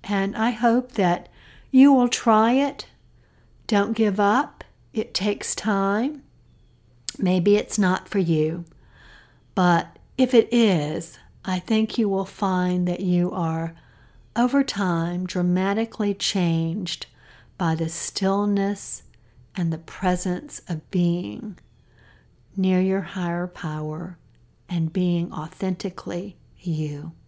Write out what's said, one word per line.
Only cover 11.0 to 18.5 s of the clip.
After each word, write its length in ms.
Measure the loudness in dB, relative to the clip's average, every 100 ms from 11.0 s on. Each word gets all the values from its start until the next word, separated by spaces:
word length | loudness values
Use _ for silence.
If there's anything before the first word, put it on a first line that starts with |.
| -8 -12 -20 -12 -6
I 140 | -6
think 400 | 0 0 0 0
you 100 | 0
will 160 | 0 -4
find 640 | -2 0 0 0 0 0
that 140 | -2
you 280 | 0 2 2
are, 440 | 0 -2 -2 -6 -10 -20 -20 -20 -20 -8 0
over 280 | 2 2
time, 640 | 0 -2 0 0 -2 -4 -4
dramatically 880 | -2 0 2 0 -2 -4 -2 -2 -2
changed 880 | -2 0 0 0 -2 -4 -6 -10 -14 -20 -20 -20 -20 -4
by 160 | -2 0
the 140 | -2
stillness 1120 | -4 -6 -2 0 0 0